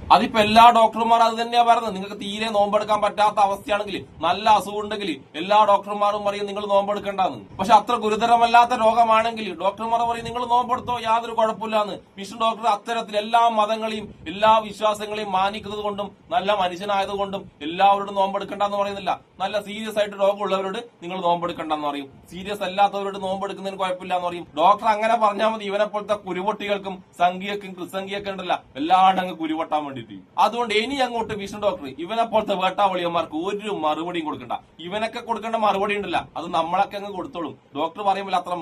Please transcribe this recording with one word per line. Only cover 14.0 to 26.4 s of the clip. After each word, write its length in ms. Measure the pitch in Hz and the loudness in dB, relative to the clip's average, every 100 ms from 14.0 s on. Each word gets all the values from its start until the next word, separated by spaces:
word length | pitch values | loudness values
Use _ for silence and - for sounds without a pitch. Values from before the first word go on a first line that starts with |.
| 208 - 160 | -10 -14 -10
എല്ലാ 200 | 190 220 226 214 | 0 4 4 2
വിശ്വാസങ്ങളെയും 600 | 196 214 208 208 214 208 185 | -2 -2 0 -4 -6 -2 0
മാനിക്കുന്നത് 460 | 196 214 202 208 208 | 0 -2 -10 -6 -6
കൊണ്ടും 240 | 202 202 - - | -6 -8 -10 -2
നല്ല 160 | 170 190 208 | -2 0 0
മനുഷ്യനായത് 520 | 180 175 208 196 196 196 | 0 -4 -2 -2 -2 -4
കൊണ്ടും 240 | 196 196 196 - 147 | -4 -6 -10 -12 -8
എല്ലാവരോടും 500 | 180 196 202 196 202 | 2 4 4 0 -2
നോമ്പെടുക്കണ്ടെന്ന് 580 | 196 196 196 196 202 202 | 0 -2 -6 -4 -2 -2
പറയുന്നില്ല. 300 | 202 196 185 127 _ - | -4 -4 -6 -6 _ -8
നല്ല 140 | 196 208 196 | -4 -4 -6
സീരിയസ് 320 | 208 220 208 | -10 -6 -2
ആയിട്ട് 160 | 208 196 | -2 0
രോഗമുള്ളവരോട് 560 | 196 202 196 190 190 226 233 - | 0 0 -2 -2 -2 -6 -10 -14
നിങ്ങൾ 160 | 175 180 170 | -10 -4 0
നോമ്പെടുക്കണ്ടെന്ന് 600 | 175 170 165 160 151 147 | 0 -2 -6 -4 -4 -4
പറയും, 180 | 143 135 - - | -6 -10 -16 -18
സീരിയസ് 320 | 170 185 202 185 | -12 -8 -6 -4
അല്ലാത്തവരോട് 520 | 190 202 202 196 196 | 2 2 2 -6 -6
നോമ്പെടുക്കുന്നതിന് 540 | 190 190 196 190 196 190 | -6 -4 -6 -8 -8 -4
കുഴപ്പമില്ല 340 | 185 180 185 180 | -4 -4 -4 -2
എന്ന് 100 | 175 | -2
പറയും. 160 | 175 165 139 | -6 -8 2
ഡോക്ടർ 280 | 175 208 226 | 4 4 2
അങ്ങനെ 220 | 208 220 226 | 0 2 4
പറഞ്ഞാൽ 260 | 214 202 220 | 2 2 0
മതി. 120 | 220 202 | 0 -4
ഇവനെ 160 | 202 208 | -2 -2
പോലത്തെ 240 | 208 202 202 190 | -2 -4 -4 -4
കുരുപൊട്ടികൾക്കും 680 | 180 | -4